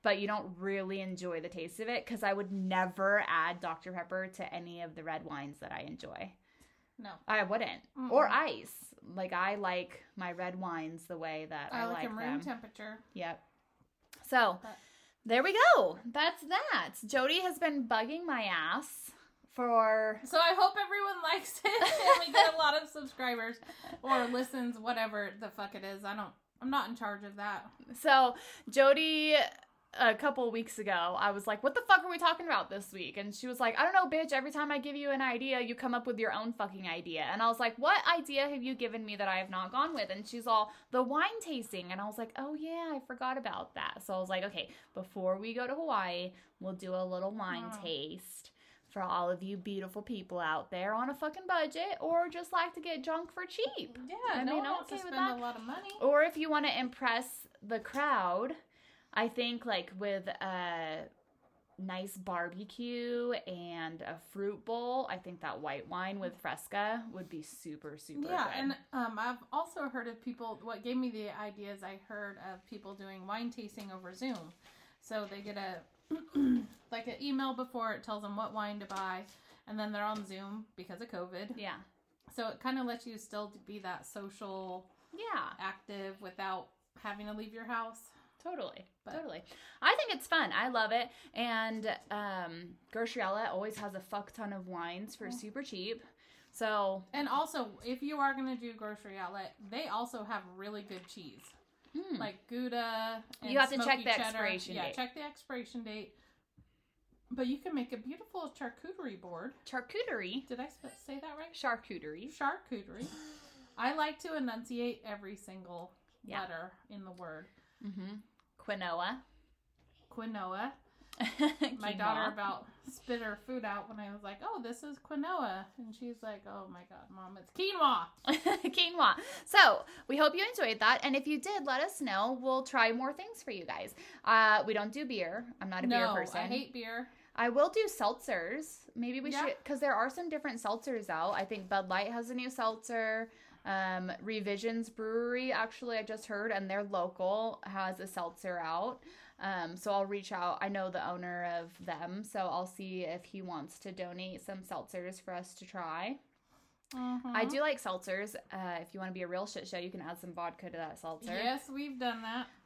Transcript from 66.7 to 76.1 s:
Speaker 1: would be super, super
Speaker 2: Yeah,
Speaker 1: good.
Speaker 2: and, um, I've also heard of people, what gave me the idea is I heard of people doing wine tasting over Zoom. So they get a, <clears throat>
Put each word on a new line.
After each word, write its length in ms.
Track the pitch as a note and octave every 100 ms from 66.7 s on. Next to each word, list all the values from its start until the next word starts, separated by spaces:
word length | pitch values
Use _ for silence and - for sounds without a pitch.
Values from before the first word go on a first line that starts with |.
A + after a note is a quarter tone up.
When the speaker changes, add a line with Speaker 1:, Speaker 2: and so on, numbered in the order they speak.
| G3+ G#3 A#3 A3+
Speaker 1:
would 160 | F#3 F3+
be 120 | E3
super, 560 | D3+ - E3 D3+ D3+ D3+
super 300 | - C#4+ D#4+
Speaker 2:
Yeah, 140 | F4+
Speaker 1:
good. 100 | G#3 -
Speaker 2:
and, 220 | C#4 C#4 -
um, 260 | C4 A#3 G#3+
I've 200 | A#3+ B3 -
also 340 | C#4+ E4 E4+ C#4
heard 220 | B3 A#3+
of 120 | A3+
people, 380 | B3+ - A3+ G#3+
what 200 | A3+ G#3+
gave 140 | A#3+ B3+
me 140 | B3+
the 180 | G#3+ G#3 -
idea 320 | G#3+ G#3 G3+
is 100 | G3
I 160 | F#3+ G3 -
heard 300 | G#3 G3+ G3 F#3
of 140 | F#3 _
people 280 | G#3 G3
doing 320 | G3 F#3+ F#3+ F#3
wine 260 | G#3+ A#3+
tasting 380 | A#3+ G#3 - G3+
over 240 | F#3 F3+
Zoom. 380 | F#3 C4 G#3+ D#3+ - - - - _
So 260 | - A3 G3+
they 140 | G3
get 140 | G3+ G3+
a, 220 | F#3+ F3 - _
<clears throat> 560 | _